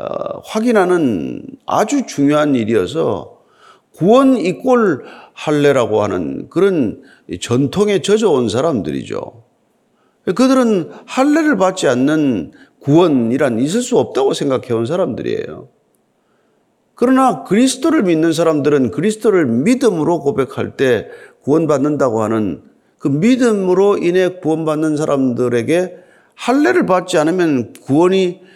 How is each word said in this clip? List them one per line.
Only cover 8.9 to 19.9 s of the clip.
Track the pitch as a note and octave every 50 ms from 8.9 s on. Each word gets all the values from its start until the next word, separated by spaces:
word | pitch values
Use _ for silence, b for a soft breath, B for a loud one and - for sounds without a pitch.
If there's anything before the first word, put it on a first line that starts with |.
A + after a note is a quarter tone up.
| C#2+ C2+ A1+ G#1 G#1+ - - - - A2+ _ _ _ _ _ _ _ _ _ _ _ _ _ _ _ _ _ - F#3
그들은 | - B3+ C4 C4 C4 B3+ A#3 G#3+ F#3 D#3 B B B B
할례를 | - - C4 C4 D4 D4 D#4+ D#4+ D4+ C#4
받지 | F#3 F#3+ F#3 F#3 - - D3
않는 | B2 B2 B2+ C#3+ D#3 D#3 D3+ C#3 B2 G2 D2+ - B B B B B _
구원이란 | - - C#3+ E3 F#3 F3 D3 B2+ A#2 A2+ A#2+ C#3 D#3 C3+ A#2 G#2+
있을 | B2+ D3 F3 A#3+
수 | A#3+ - B3 F3+
없다고 | B2 A2 - - C3+ C#3 E3
생각해온 | - D#3+ C#3+ C3+ A#2+ G2+ - A#2+ A2+ A#2
사람들이에요. | A#2 D#3+ F3+ F#3 - A2 - - A#1 G#1+ G1+ - - - - - - _ _ _ _ _ _ _ _ _ _ _ _ _ _ _ _ _ _ _ _ _ _ _ _ _
그러나 | - A#3 B3 C4 C4 C4 B3+ G3 - -
그리스도를 | - F3+ G#3+ B3+ C4 C4 - - E4 D#4+ D#4+ A3
믿는 | F3+ E3+ D#3 D#3+ E3 D#3+
사람들은 | D3 E3 E3 D#3+ D3+ C3+ D3 D3 C#3+ C3 A#2
그리스도를 | - - D#3+ G#3+ G#3+ G#3+ - A#3+ G3 F#3 D#3+
믿음으로 | B2+ A2+ A#2 C#3 G3+ C4 B3 C#4+ A3+